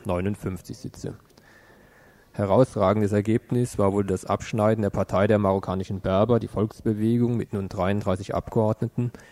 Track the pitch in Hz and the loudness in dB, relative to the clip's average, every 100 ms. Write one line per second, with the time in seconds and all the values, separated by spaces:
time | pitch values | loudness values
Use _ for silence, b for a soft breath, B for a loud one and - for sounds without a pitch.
0 | 98 90 95 104 101 92 - 92 95 - | -4 -2 -2 -4 -6 -8 -10 -14 -14 -12
1 | - - _ b b b b b b b | -12 -14 _ b b b b b b b
2 | b b b - 98 98 131 - 95 107 | b b b -4 2 4 4 4 2 4
3 | 101 104 101 117 - 123 120 - 98 101 | 2 2 2 -2 0 -2 -2 0 2 2
4 | 98 92 - 98 - 113 107 110 101 - | 0 -2 -2 -4 -2 0 2 2 0 -2
5 | 95 92 104 104 98 98 98 95 95 95 | -2 2 4 4 2 0 -2 -4 -4 -4
6 | 98 95 110 117 107 95 110 - 113 107 | 0 2 4 2 0 -2 -4 -2 -2 0
7 | 110 120 120 117 - 101 95 104 90 101 | 0 2 0 0 -4 -6 -4 -2 0 0
8 | 98 92 98 - - 117 110 - 117 - | 0 -2 -2 -6 -2 0 0 0 -4 -4
9 | 120 B B | -6 B B